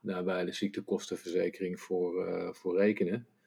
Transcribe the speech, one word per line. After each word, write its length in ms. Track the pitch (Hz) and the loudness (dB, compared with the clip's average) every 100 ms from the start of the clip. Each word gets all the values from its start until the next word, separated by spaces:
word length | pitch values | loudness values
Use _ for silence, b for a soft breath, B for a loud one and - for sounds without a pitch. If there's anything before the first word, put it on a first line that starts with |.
daar 240 | 101 92 | -4 -2
bij 200 | 90 90 | 0 0
de 80 | 90 | 0
ziektekostenverzekering 1300 | - 104 98 - 92 - 90 87 90 90 - 92 90 | 0 -2 -2 -2 -2 -2 -6 0 2 0 0 -4 -4
voor, 460 | - 92 87 90 90 | -2 0 0 0 -2
eh, 260 | 90 87 | -2 -4
voor 240 | - 92 90 | -4 0 4
rekenen. 500 | 104 107 87 113 120 _ | 4 4 0 0 -6 _